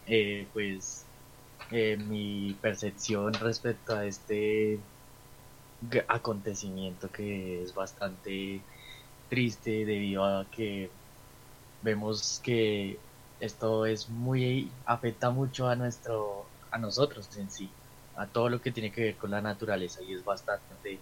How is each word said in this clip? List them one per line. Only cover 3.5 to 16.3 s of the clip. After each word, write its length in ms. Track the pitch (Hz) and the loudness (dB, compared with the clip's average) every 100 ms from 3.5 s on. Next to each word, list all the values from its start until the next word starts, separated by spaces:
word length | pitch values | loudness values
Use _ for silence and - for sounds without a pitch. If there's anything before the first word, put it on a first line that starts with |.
| 113 123 113 - | 0 -2 -2 -2
a 100 | 107 | -2
este 760 | 101 98 - 104 107 107 107 104 101 - - - - - - - - - 120 | -2 -4 -2 0 4 4 4 0 -6 -18 -20 -20 -20 -20 -20 -20 -20 -10 0
g-, 160 | 123 - | 2 4
acontecimiento 1000 | 113 120 101 104 98 98 95 92 90 98 | 2 0 -2 -4 -6 -6 -4 -6 -6 -8
que 540 | - 104 98 92 87 | -4 -4 -2 -4 -4
es 100 | 90 | -4
bastante 880 | 95 95 - 98 92 101 98 98 98 - - - - - - - | -6 -6 -4 -6 -6 -6 -4 -4 -6 -10 -18 -18 -18 -18 -14 -2
triste 560 | 127 120 104 113 110 | 2 2 0 0 0
debido 400 | 107 104 101 98 | 2 2 2 4
a 200 | 98 98 95 | 4 4 -2
que 400 | - 107 101 95 - - - - - - - - - | -4 -2 -2 -6 -10 -20 -20 -20 -20 -20 -20 -20 -4
vemos 580 | 110 107 107 107 - - | 0 2 0 0 -2 -2
que 560 | - 117 110 104 98 - - - - - | 2 6 6 4 0 -4 -12 -20 -18 -8
esto 480 | 113 - 113 110 110 | -8 0 2 4 4
es 220 | 107 - | 2 -2
muy, 640 | 117 123 131 127 131 131 - - | -2 2 4 4 2 0 -2 0
afecta 440 | 120 117 - 123 | 2 2 2 2
mucho 380 | 127 131 131 127 | 4 2 2 2
a 80 | 123 | 4
nuestro, 680 | 123 - 117 110 104 | 0 -2 -2 0 0